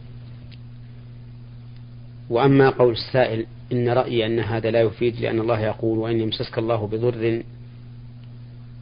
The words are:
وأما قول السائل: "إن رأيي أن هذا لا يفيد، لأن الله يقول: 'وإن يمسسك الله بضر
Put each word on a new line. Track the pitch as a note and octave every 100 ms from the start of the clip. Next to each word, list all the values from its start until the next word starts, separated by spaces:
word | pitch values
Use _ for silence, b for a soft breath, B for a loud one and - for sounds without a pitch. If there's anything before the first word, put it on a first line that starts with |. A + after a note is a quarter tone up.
| - - - - - - - - - - - - - - - - - - - - - - -
وأما | A#2 C#3 C#3 C3+
قول | C3 B2
السائل: | A2 - C3 A#2+ A2+ A2+ - -
"إن | B2 A#2+
رأيي | B2 B2+ A#2+ A2
أن | A2+
هذا | G#2+ A2+ A2
لا | A2+
يفيد، | A2 G#2+ A#2+ A#2
لأن | A#2 A2+
الله | A2+ A2+
يقول: | A2 G#2 A2+ A2
'وإن | A2+ A#2
يمسسك | A2 G#2+ A#2+ -
الله | A2+ A#2 G#2
بضر | A2 A#2+ A#2+ A#2 A#2 - - - - - - - - - - - - - -